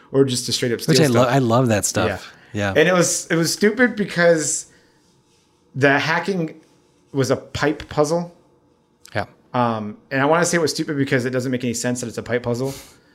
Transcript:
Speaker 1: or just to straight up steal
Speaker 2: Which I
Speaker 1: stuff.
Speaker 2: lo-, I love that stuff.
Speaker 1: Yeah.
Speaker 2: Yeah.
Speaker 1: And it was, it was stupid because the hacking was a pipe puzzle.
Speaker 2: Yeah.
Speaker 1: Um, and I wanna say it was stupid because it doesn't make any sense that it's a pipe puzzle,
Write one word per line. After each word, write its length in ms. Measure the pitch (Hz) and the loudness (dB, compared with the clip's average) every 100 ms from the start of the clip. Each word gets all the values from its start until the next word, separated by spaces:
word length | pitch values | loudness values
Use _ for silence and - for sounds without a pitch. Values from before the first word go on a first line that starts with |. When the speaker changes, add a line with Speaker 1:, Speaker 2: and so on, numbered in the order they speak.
| - | -2
Speaker 1:
or 120 | 131 | 2
just 200 | 139 123 - | 2 2 -4
to 60 | |
straight 180 | - 123 | -2 -2
up 100 | 113 | -2
steal 100 | - | 2
Speaker 2:
Which 80 | 147 | 4
I 40 | |
Speaker 1:
stuff. 100 | 151 117 | 4 4
Speaker 2:
lo-, 60 | 127 | 4
I 100 | 135 | 2
love 300 | 123 113 131 | 2 4 4
that 180 | 107 - | 2 0
stuff. 440 | - 92 92 - - - | 0 -2 -2 -10 -20 -12
Speaker 1:
Yeah. 200 | 104 101 | -4 0
Speaker 2:
Yeah. 60 | 98 | 2
Speaker 1:
And 80 | 165 | 4
it 40 | |
was, 340 | 185 170 - - | 4 2 -2 -4
it 60 | 165 | -2
was 160 | 160 | -2
stupid 440 | - 208 220 247 - | 0 0 4 2 0
because 680 | 190 - 170 165 147 - - _ _ _ _ _ _ _ _ _ _ | -4 2 2 2 0 -6 -8 _ _ _ _ _ _ _ _ _ _
the 240 | 135 139 139 | 0 2 2
hacking 640 | 139 165 175 190 160 - _ _ _ _ _ | 0 -2 -2 -4 -4 -8 _ _ _ _ _
was 180 | 143 123 | -2 0
a 60 | 131 | 0
pipe 520 | - - 147 151 - | -4 -4 -2 -2 -4
puzzle. 460 | - 147 170 170 - _ _ _ _ _ _ - | -2 0 0 -4 -12 _ _ _ _ _ _ -10
Speaker 2:
Yeah. 100 | 104 98 _ _ | -8 -8 _ _
Speaker 1:
Um, 440 | 127 120 113 104 107 - | -2 -2 -2 -8 -12 -8
and 100 | 139 | -2
I 60 | 143 | 2
wanna 180 | 165 | 2
say 120 | 170 175 | 2 0
it 20 | |
was 120 | 151 | -2
stupid 240 | - 156 143 | -2 -4 -2
because 280 | 139 135 | 0 0
it 60 | 123 | 0
doesn't 200 | 127 127 | -2 -2
make 140 | 127 | -4
any 100 | 123 | -4
sense 260 | 117 123 123 | -4 -4 -4
that 60 | 120 | -6
it's 120 | 107 | -8
a 40 | |
pipe 200 | 104 120 | -4 -4
puzzle, 320 | 120 120 135 - - - _ | -2 -4 -4 -8 -16 -20 _